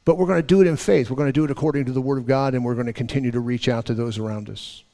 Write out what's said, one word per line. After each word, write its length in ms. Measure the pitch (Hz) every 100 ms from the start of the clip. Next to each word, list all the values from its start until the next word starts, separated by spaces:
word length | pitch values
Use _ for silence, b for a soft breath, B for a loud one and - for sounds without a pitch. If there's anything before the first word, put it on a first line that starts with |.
| -
But 140 | 165
we're 80 | 180
gonna 160 | 175
do 180 | 143 196
it 60 | 180
in 100 | 151
faith. 320 | - 180 120
We're 80 | 131
gonna 140 | 143
do 140 | 139 151
it 40 |
according 360 | 135 151 143 131
to 60 |
the 80 | 131
Word 200 | 131 135
of 80 | 120
God, 260 | 135 135
and 100 | 127
we're 120 | 120 120
gonna 180 | 120
continue 380 | - 117 143 127
to 80 | 120
reach 280 | 120 123 -
out 180 | 117 110
to 80 | 113
those 240 | 117 107
around 320 | 110 107 107
us. 320 | 104 - - -